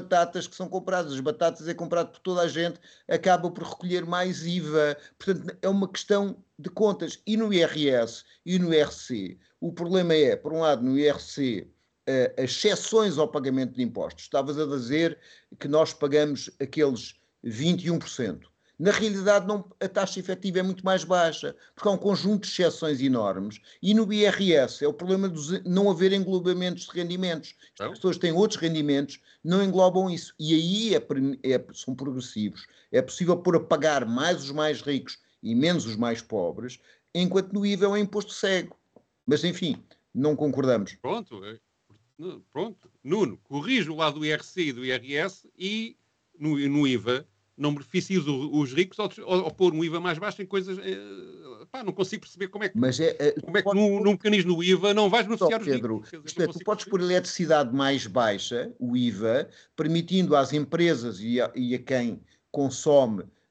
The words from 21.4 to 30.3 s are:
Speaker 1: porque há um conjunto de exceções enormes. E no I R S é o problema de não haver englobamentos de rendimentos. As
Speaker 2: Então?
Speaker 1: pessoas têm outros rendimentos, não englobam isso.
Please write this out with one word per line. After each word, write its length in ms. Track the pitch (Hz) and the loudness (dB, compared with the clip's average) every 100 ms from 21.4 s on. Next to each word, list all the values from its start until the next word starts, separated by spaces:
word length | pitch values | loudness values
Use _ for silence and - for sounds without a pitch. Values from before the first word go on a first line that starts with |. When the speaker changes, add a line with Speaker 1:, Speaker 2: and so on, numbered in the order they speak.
| 143 - _ | -8 -10 _
Speaker 1:
porque 140 | - 208 | -2 0
há 40 | |
um 40 | 190 | 2
conjunto 460 | 202 180 180 208 | 0 2 2 0
de 100 | - | -2
exceções 480 | - 170 - 160 139 | 0 2 2 -2 0
enormes. 580 | 135 123 104 95 104 - - - | 2 2 0 -2 -6 -10 -20 -4
E 140 | 180 | 2
no 180 | 214 202 | 4 4
I 140 | 214 208 | 4 4
R 260 | 185 196 | 4 4
S 320 | 151 120 - | 4 4 0
é 20 | 147 | -2
o 60 | |
problema 380 | 143 180 190 196 | -2 0 0 0
de 320 | 156 143 190 185 | -4 -4 -4 0
não 240 | 185 202 | 2 2
haver 220 | 165 190 | 4 4
englobamentos 720 | 196 190 185 175 180 180 180 | 2 0 0 0 0 -2 -6
de 80 | - | -8
rendimentos. 600 | 170 175 180 185 160 - - | -6 -4 -2 -2 -4 -8 -20
As 120 | _ | _
Speaker 2:
Então? 200 | - 110 | -10 -10
Speaker 1:
pessoas 260 | 214 185 165 | -2 -2 0
têm 140 | 175 | 2
outros 280 | 165 214 - | 4 2 2
rendimentos, 580 | 165 156 147 139 143 - _ _ | -2 0 2 0 -2 -8 _ _
não 220 | 156 190 | 0 2
englobam 460 | 196 185 185 180 185 | 2 4 4 4 0
isso. 240 | 160 - | -4 -10